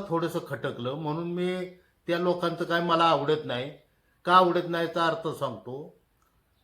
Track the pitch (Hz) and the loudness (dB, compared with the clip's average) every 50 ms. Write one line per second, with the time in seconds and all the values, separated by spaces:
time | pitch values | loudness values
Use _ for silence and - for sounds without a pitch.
0 | 196 - 165 165 170 160 160 170 - - 143 120 - 139 113 113 120 127 139 156 | 0 0 -2 0 0 0 -2 -4 -6 -6 -8 -6 -4 -4 -4 -4 -4 -4 -4 -4
1 | 160 147 151 165 170 170 175 175 180 180 185 185 180 185 - - _ _ _ _ | -4 -4 -4 -4 -4 -4 -4 -2 -2 -2 -2 -4 -6 -8 -12 -18 _ _ _ _
2 | _ - 170 170 175 180 175 175 175 170 165 - 175 156 170 170 175 170 165 165 | _ -2 -2 0 2 2 0 2 0 -2 -2 -2 -2 -2 0 0 2 2 4 4
3 | 165 165 156 139 143 139 156 151 131 131 123 123 131 151 147 - _ _ _ _ | 4 4 4 4 2 2 0 0 0 -4 -4 -4 -6 -8 -10 -16 _ _ _ _
4 | _ _ _ _ - 180 180 185 185 175 170 175 175 170 170 170 170 160 - 175 | _ _ _ _ 2 6 8 8 8 8 4 2 0 0 -2 -2 -2 -2 0 0
5 | 165 160 160 160 - 156 143 - 143 127 113 101 - 123 127 139 156 180 - _ | 0 0 0 -2 -4 -6 -6 -4 -6 -6 -6 -8 -12 -12 -12 -12 -12 -14 -18 _
6 | _ _ _ _ _ _ _ _ _ _ _ _ | _ _ _ _ _ _ _ _ _ _ _ _